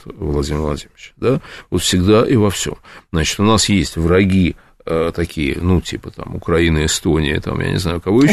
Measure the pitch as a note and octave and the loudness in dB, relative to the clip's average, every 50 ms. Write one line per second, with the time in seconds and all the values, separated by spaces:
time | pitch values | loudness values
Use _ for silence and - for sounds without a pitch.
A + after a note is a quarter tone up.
0 | - - - - E2 D2+ C#2+ D2 C#2 C#2+ D2+ D2+ D#2 D2 C#2+ C#2 - - _ _ | -10 -20 -14 -10 -6 -4 -2 -2 -2 -2 -4 -4 -4 -4 -6 -6 -8 -16 _ _
1 | - - _ - - A2+ C3 E3 - - - - - - G2 F#2 - - G2 F#2 | -20 -20 _ -4 -2 -2 -2 -2 -4 -12 -20 -20 -12 -6 -4 -4 -2 0 0 2
2 | F2+ G2+ G#2+ A2 C3 - C#3 A2 G#2 G2+ - - - - E2 - _ - - - | 4 4 4 4 4 4 2 2 2 0 0 -4 -8 -8 -10 -12 _ -20 -20 -20
3 | _ - - D#2+ D#2 - - - G2+ G#2+ A2+ G2+ - - G2+ F#2 D2 - - E2 | _ -6 -2 -2 -2 -2 -2 0 2 4 4 2 2 2 2 0 0 -2 -2 -2
4 | E2 E2 F2+ F#2+ G2+ F#2 F#2+ F#2+ F2+ D2+ - - _ _ _ _ - - E2 D#2+ | 0 2 4 4 4 4 4 2 2 2 -2 -6 _ _ _ _ -8 -4 -2 -2
5 | E2 E2+ - E2+ E2+ - - - C#2+ C2+ - E2 E2+ F2+ F#2 E2 - - - - | -2 -2 -2 -4 -6 -6 -4 -4 -4 -4 -4 -2 0 2 2 2 0 -4 -10 -10
6 | - - - - - - - - - - E2 E2 E2+ E2 D#2+ D2+ D#2 D2+ - - | -12 -14 -14 -14 -14 -12 -12 -10 -4 0 0 2 2 2 2 2 0 0 -2 -2
7 | - F2+ D2+ D#2+ D2+ C#2+ D#2 - - - D#2 - F2 F2+ F#2+ F#2 F2+ E2 F2 E2 | 0 0 0 2 0 0 -2 -2 -4 -4 -6 -4 -4 -2 -2 -2 -2 -4 -4 -4
8 | - F#2 G#2 B2+ C#3+ D#3 | -2 0 2 4 4 4